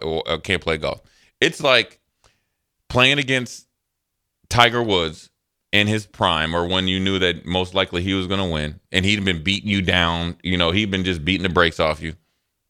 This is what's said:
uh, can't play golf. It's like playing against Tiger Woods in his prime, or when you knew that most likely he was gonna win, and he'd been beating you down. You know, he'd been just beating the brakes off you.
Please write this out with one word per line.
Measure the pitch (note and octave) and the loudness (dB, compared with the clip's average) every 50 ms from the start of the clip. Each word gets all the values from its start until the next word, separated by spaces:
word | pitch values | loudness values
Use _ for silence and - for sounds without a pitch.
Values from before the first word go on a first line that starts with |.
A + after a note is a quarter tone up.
| - E2 D#2+ D#2+ - | -4 -4 -4 -4 -2
uh, | - D#2+ D#2+ | -4 -6 -6
can't | - - F#2+ E2 | -2 -4 -4 -2
play | - E2+ D#2+ D#2 | -2 -4 -4 -2
golf. | D2+ C#2 C#2+ - _ _ _ _ _ _ _ _ | -4 -6 -6 -8 _ _ _ _ _ _ _ _
It's | A#2+ E3 D#3+ - | 0 0 0 0
like | D#3+ C#3 B2+ A#2+ A2+ - - _ _ _ _ _ _ _ _ _ _ _ _ _ _ _ _ _ _ _ | 2 4 4 4 2 0 -8 _ _ _ _ _ _ _ _ _ _ _ _ _ _ _ _ _ _ _
playing | - B2 B2+ C3 C#3+ C#3+ | 0 2 2 2 2 0
against | C#3 B2 C3+ B2+ B2 - - - - _ _ _ _ _ _ _ _ _ _ _ _ _ _ _ _ _ | -2 -2 -2 -4 -4 -6 -12 -20 -20 _ _ _ _ _ _ _ _ _ _ _ _ _ _ _ _ _
Tiger | - B2 A#2+ A#2 A2+ B2 | 4 6 6 6 6 2
Woods | A#2+ A2 G2 F2+ E2+ D#2+ D#2 - - _ _ _ _ _ _ _ _ _ | 0 2 2 2 2 0 -4 -10 -18 _ _ _ _ _ _ _ _ _
in | - G2+ G#2 G#2+ | 2 2 4 4
his | A2 A2 G2+ | 0 0 -4
prime, | - - - G#2+ F#2 E2+ D#2 D#2 D#2+ E2 | -8 -4 0 2 2 2 2 0 0 0
or | E2+ F2 F2 | 0 0 0
when | F#2 F#2 F#2 | 0 0 0
you | F#2 F#2 F#2+ | 0 0 0
knew | F#2+ F#2+ G2 F#2 | 0 0 0 2
that | F#2 F2 E2+ - - | 0 0 0 -2 -6
most | - F2+ F#2 F#2 F2+ F#2 | -2 -2 -2 -2 0 -2
likely | G2 F#2+ - - F2 | -2 -2 -2 -2 -4
he | F2 G2 F#2+ | -2 -2 -2
was | F#2+ F#2 F2+ | -2 -2 -2
gonna | G2 G2 F#2+ F2+ | -2 -2 -2 -2
win, | E2 D2+ D2 D2+ D2+ - _ _ | -2 -4 -4 -6 -8 -12 _ _
and | - F#2+ F2+ | -2 0 2
he'd | G2 G#2 G#2 G2 | 2 0 2 0
been | G2 F2 E2 | -2 -2 -2
beating | D2+ G2 G2 G2+ - G#2+ | -2 -2 -2 -2 -2 -2
you | G2+ G2 | 0 0
down. | F2+ F2 F#2 F2+ F2 E2+ E2 E2+ E2+ E2+ E2+ - - | 0 2 2 2 2 2 0 -2 -4 -6 -6 -6 -4
You | E2+ F#2 | -2 0
know, | F2 F2 E2 | 0 2 2
he'd | F2 G#2 A2 G2 | 2 0 0 0
been | G2 F#2+ F2+ | -2 -2 -2
just | F#2 F2+ E2 D2 | -2 -4 -2 -2
beating | F2 F#2+ F2 | -2 -2 0
the | F#2 F#2 | -2 0
brakes | D#2+ F2 F2 E2+ - - | 2 2 2 2 0 0
off | E2 D#2 D#2 D2+ | -2 -2 -2 -4
you. | D#2+ D#2+ D#2+ - _ _ _ _ _ _ _ _ _ _ | -8 -12 -12 -14 _ _ _ _ _ _ _ _ _ _